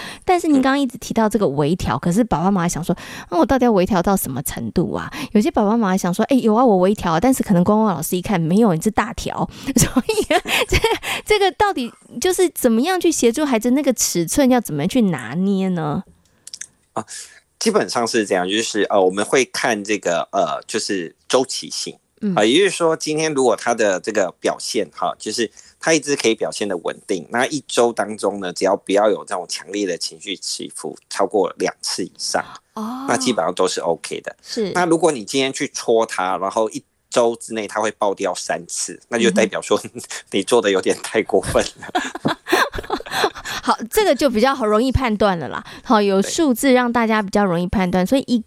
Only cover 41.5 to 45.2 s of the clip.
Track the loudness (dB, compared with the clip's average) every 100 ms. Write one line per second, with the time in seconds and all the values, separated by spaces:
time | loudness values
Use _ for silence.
41.5 | 0 -2 -6 -8 -6 -6 -6 -6 -6 -2
42.5 | 0 0 -4 -8 -8 -8 -4 -4 -4 -12
43.5 | -8 -2 -2 -2 0 2 4 2 4 2
44.5 | 2 2 2 2 2 0 2